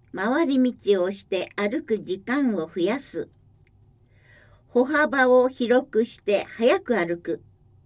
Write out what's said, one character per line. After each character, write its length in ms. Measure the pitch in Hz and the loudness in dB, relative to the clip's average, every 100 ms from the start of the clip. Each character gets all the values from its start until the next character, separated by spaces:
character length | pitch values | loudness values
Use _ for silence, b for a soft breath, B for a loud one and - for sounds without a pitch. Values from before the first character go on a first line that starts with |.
| _ | _
回 320 | - 208 285 302 | -6 -2 0 2
り 280 | 269 254 | 2 0
道 300 | - 196 196 | 0 0 2
を 80 | 180 | 0
し 140 | 202 - | -4 -6
て 240 | 185 - - | -6 -6 -4
歩 280 | 202 311 | -4 -4
く 160 | - 214 | -4 -4
時 200 | 156 190 | -4 -8
間 360 | - - 262 196 | -4 0 0 0
を 140 | 160 | -4
増 120 | 190 | -2
や 180 | 175 262 | -2 -2
す。 300 | - 165 - _ _ _ _ _ _ _ _ b b b b b b | -6 -10 -10 _ _ _ _ _ _ _ _ b b b b b b
歩 160 | 240 | 0
幅 460 | 254 302 302 277 254 | 2 2 2 2 4
を 180 | 254 247 | 4 4
広 400 | 262 233 247 262 | 0 0 0 2
く 160 | 214 | -2
し 180 | 233 - | -2 -4
て 220 | - 196 | -2 -2
早 380 | - - 233 370 | -2 0 2 2
く 160 | 381 214 | 0 -2
歩 200 | 170 170 | -2 -4
く。 240 | 170 - - _ _ _ | -6 -10 -10 _ _ _